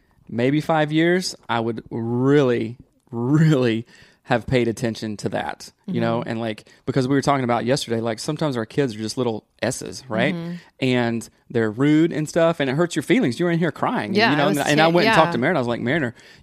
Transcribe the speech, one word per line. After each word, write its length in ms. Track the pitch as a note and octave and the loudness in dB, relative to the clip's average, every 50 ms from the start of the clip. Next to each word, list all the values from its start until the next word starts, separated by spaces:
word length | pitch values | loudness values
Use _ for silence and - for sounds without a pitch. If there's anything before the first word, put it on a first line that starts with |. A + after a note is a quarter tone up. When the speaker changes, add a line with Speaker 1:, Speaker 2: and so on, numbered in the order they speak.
| _ _ _ _ _ - | _ _ _ _ _ -10
Speaker 1:
maybe 320 | - A2+ A#2+ C3 C#3+ D3+ | -4 -2 0 2 0 0
five 320 | D3 - E3 D#3 D3+ D3 D3+ | 0 0 0 0 0 0 2
years, 420 | D#3 E3 E3+ F3 F#3 F3+ - - - _ - | 2 2 2 2 0 0 -4 -8 -10 _ -4
I 100 | A#2+ A#2 | -2 -2
would 240 | A2+ A2+ A#2 A2+ - - | -2 -2 -4 -6 -10 -10
really, 840 | - A#2+ A2+ A#2 A#2+ B2 B2+ C3+ C#3+ D3+ C#3 B2+ A#2+ A#2 A2+ A2 A#2+ - - _ _ _ _ _ | -8 -6 -4 -2 -2 0 2 4 6 6 4 4 2 0 -2 -6 -8 -12 -18 _ _ _ _ _
really 760 | B2 A#2 A#2 B2+ D3 D#3 D#3+ D#3 D#3 C3 B2+ A#2+ A2 A2+ A#2 - - - - _ _ _ _ | -8 -4 -2 2 4 4 6 6 4 4 2 2 0 -2 -4 -8 -16 -20 -20 _ _ _ _
have 200 | - B2+ A#2+ G#2+ | -2 -2 -2 0
paid 220 | - C#3 B2+ A#2 | 0 0 2 2
attention 500 | A#2 A2 - - A#2 A2 - - A2 G#2+ | 2 -2 -2 -4 -4 -4 -4 -8 -8 -8
to 120 | G2 - A2+ | -6 -8 -6
that, 420 | G2+ G#2 - - - - - - _ _ _ | -4 -4 -6 -6 -8 -12 -16 -20 _ _ _
you 140 | - F#3 A#2 | -6 -4 -2
know? 180 | A#2 A#2 A#2 A#2 | -2 0 -2 -2
Speaker 2:
Mm-hmm. 100 | - A#2 | -4 -4
Speaker 1:
And, 100 | A#2 A2+ | -6 -6
like, 280 | A#2 A2+ G#2+ - - - - _ _ | -4 -6 -6 -8 -12 -20 -20 _ _
because 220 | - B2 C#3 C3 | -2 -2 0 0
we 80 | B2+ C#3+ | 2 2
were 80 | C#3 C3 | 2 2
talking 220 | D3+ C#3 C3+ C3 | 2 0 2 2
about 200 | A#2 A#2+ A2+ G#2+ | 0 0 0 2
yesterday, 360 | A#2 C3 C#3 - - A#2 A2+ | 0 0 0 -2 -4 -4 -4
like, 180 | A2+ A#2 A2 G#2+ | -2 -4 -6 -6
sometimes 380 | - - D3+ D3 E3 D3+ C3 | -6 -6 -4 -2 -2 -2 -2
our 100 | A#2+ G#2+ | -4 -6
kids 300 | - - - C#3+ C3 G#2 | -4 -2 -2 -2 -2 -2
are 20 | G#2+ | -6
just 180 | A2 A2 - | -6 -6 -4
little 280 | - B2+ A#2+ A2 G#2+ - _ _ _ - | -2 -2 -2 -2 -6 -10 _ _ _ -4
S's, 400 | A2 - - - A2 F2+ - - - | -4 -4 -4 -10 -12 -14 -14 -12 -6
right? 260 | G#2+ A2 A#2+ D3+ F3+ | -2 -2 0 0 -2
Speaker 2:
Mm-hmm. 200 | E3+ E3 E3+ F3 F3 - _ _ _ | -4 -8 -10 -10 -12 -14 _ _ _
Speaker 1:
And 480 | C3+ B2+ B2+ B2 A#2+ A#2 A#2 A2+ A2 - _ _ _ _ | -2 0 0 2 0 0 -2 -4 -6 -10 _ _ _ _
they're 220 | - A#2 A2+ A2 | -2 -2 -2 0
rude 420 | G#2 A#2 C#3 D3 D3+ D3+ D#3+ E3+ - | 0 0 2 4 4 4 4 2 0
and 160 | C#3 D3+ D3 | -4 -6 -4
stuff, 300 | - F3 E3 E3 E3 - | 0 2 2 2 2 0
and 100 | C#3+ C3+ | -2 -2
it 60 | B2 | 0
hurts 220 | D3 F3 E3+ - | 0 0 0 -2
your 80 | D#3+ C3+ | -6 0
feelings. 340 | - E3 B3 A#3 C#3 A#2 - | 0 2 2 2 0 0 0
You're 140 | E3+ F3 E3+ | -2 0 0
in 80 | E3 | 0
here 100 | F3 D#3+ | 0 -2
crying, 440 | - - - D3 B3 G3 A2 G#2 - | -2 -2 -2 -2 -2 -2 -4 -2 0
Speaker 2:
Yeah, 100 | G#3 A3+ | 2 2
Speaker 1:
and, 80 | A3+ D#3 | 2 2
you 40 | D3+ | 2
know, 60 | C#3+ | 2
Speaker 2:
I 40 | D3 | 2
was 100 | D3+ C#3+ | 2 0
Speaker 1:
and, 100 | - - | 0 2
and 120 | D3 D3 | 4 4
I 40 | D#3 | 4
Speaker 2:
ta-, 40 | E3 | 4
Speaker 1:
went 160 | E3+ F3 G#3 | 4 4 4
and 80 | A3 A3+ | 4 6
talked 180 | G3+ D#3+ E3+ E3+ | 4 4 4 2
to 40 | A#2 | 0
Speaker 2:
yeah. 40 | A#2+ | 0
Speaker 1:
Mariner. 140 | D3+ F#3 D3+ | 0 0 0
I 20 | |
was 80 | B2 A#2+ | 0 -2
like, 120 | A#2+ A2 | -2 -2
"Mariner, 320 | A2+ A#2+ C#3 E3+ C#3+ A#2 A2 - - - - - | -2 -2 -2 0 -2 -4 -6 -10 -20 -20 -20 -20